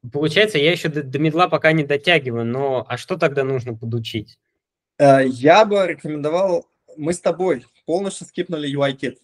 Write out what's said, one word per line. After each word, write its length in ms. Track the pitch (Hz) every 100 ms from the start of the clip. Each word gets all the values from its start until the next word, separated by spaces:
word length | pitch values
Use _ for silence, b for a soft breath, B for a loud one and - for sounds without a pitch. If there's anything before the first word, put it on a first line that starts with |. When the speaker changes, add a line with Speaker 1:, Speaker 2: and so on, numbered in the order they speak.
| 120
Speaker 1:
Получается, 460 | 143 156 160 214 156
я 140 | 147
ещё 180 | 175 165
до, 140 | 147
до 160 | 135 139
мидла 280 | 156 156 180
пока 240 | 156 160
не 100 | 160
дотягиваю, 640 | 143 143 - 170 127 117 117
но, 400 | 127 139 127 117
а 100 | 123
что 200 | - 185
тогда 260 | 165 139
нужно 320 | 135 135 120 113
подучить? 640 | 117 117 113 113 104 _ _ _ _ _ _ _
Speaker 2:
Э, 260 | 143 135 135
я 400 | 120 139 185 220
бы 200 | 202 180
рекомендовал, 800 | 147 151 151 147 170 190 170 - _ _ -
мы 160 | 151
с 60 | 175
тобой 440 | 190 165 185 131 _ _ -
полностью 420 | 170 196 - -
скипнули 400 | - 175 160 147
U 140 | 143
I 120 | 139
Kit. 240 | 135 139 -